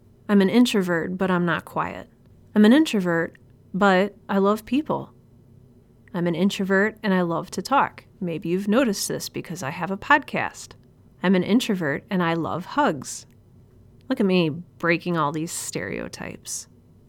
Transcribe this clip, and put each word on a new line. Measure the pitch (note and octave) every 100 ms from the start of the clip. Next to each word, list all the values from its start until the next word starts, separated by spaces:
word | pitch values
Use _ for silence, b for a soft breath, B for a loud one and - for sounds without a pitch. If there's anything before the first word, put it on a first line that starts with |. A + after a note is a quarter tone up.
| _ _ -
I'm | G3+
an | F#3+
introvert, | A#3 B3 G#3+ F3+ E3+ - F3+
but | F#3+
I'm | F3+ F3
not | D#3
quiet. | - D#3 D#3 - - _ - - - G#3+
I'm | G#3+
an |
introvert, | C#4 D#4 G#3+ F3+ E3 E3 - - - _
but | F#3 G3+ F#3 G3+ - -
I | G3
love | G3 G#3+ G#3+
people. | B3+ D4+ C#3 C3+ - _ - - - - _ _ _ _ F#3
I'm | F3
an | D#3+
introvert | G3 - F#3+ F#3+ G#3+ -
and | G#3
I | F#3
love | F3 E3 F#3
to | -
talk. | - C#4 G3+ - - -
Maybe | F3+ D#3+ E3
you've | F#3 G3+
noticed | A3+ B3+ G3+ -
this | D3+ -
because | E3+ - D#3+
I | C3+
have | E3+ E3+
a | G3
podcast. | - D4 - E3 G2+ - - - - _ _ _
I'm | F#3
an | F#3
introvert | F3 A#3 - F#3 D3+ C#3+ -
and | F#3
I | E3+ E3+
love | C3+ C3 F3+
hugs. | - C#4 D3 - - - - - - - - - - -
Look | C4
at | G3
me | F#3 D#3+
breaking | E3+ - - E3+ E3+ F3+ E3+
all | D3
these | D#3 E3
stereotypes. | - - - F#2+ A1+ A#1+ - - - - - - - _ -